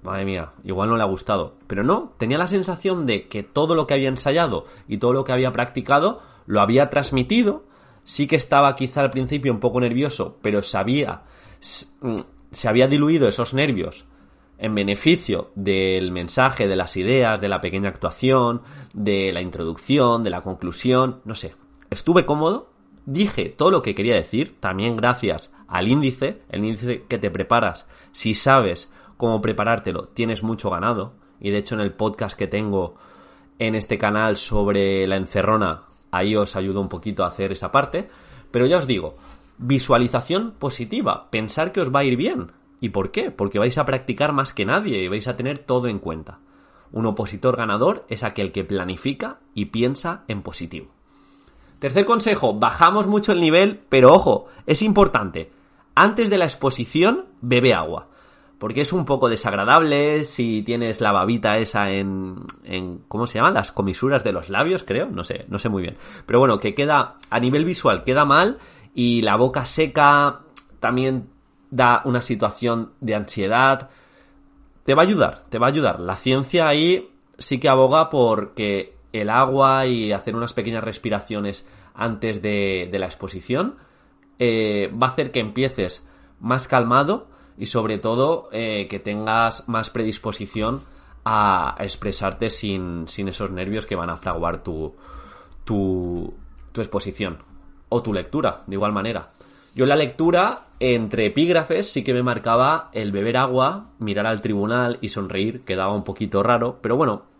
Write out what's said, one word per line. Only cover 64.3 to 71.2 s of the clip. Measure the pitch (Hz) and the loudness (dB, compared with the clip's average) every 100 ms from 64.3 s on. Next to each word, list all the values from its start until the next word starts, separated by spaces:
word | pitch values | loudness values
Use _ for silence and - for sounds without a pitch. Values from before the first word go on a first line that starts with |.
los | 90 82 | -4 -4
labios, | 98 156 185 | -2 0 -2
creo. | - 107 233 | -2 -4 -4
No | 120 | -6
sé, | 87 - - | -8 -10 -8
no | 98 | -6
sé | 117 | -2
muy | 98 | -2
bien. | 87 - - - | -4 -10 -20 -20
Pero | - 120 | 2 4
bueno, | 135 101 | 6 4
que | 107 | 0
queda, | 101 143 147 - - - | -2 2 2 0 -8 -4
a | 117 | -2
nivel | 123 147 165 | 0 2 0
visual, | 170 127 110 | 0 0 0
queda | 127 135 | 2 2
mal | 143 147 202 277 - - - | 4 4 4 0 -14 -20 -12
y | - 120 120 | 0 2 2
la | 107 104 | 2 4
boca | 131 139 123 | 2 0 -4
seca | - 156 151 143 143 143 - - - _ - | -2 0 4 6 6 4 -2 -16 -20 _ -4
también | 113 123 131 131 | -2 0 0 -2